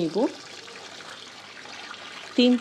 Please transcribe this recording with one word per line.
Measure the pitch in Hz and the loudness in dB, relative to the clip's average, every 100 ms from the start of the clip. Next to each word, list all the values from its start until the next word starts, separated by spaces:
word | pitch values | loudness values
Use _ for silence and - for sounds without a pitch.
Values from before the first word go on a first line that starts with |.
নিব। | 165 185 285 - - - - - - - - - - - - - - - - - - - - - | 6 2 0 0 -14 -16 -14 -14 -14 -14 -14 -14 -16 -16 -18 -16 -14 -14 -12 -12 -12 -14 -2 6
তিন | 247 247 | 8 10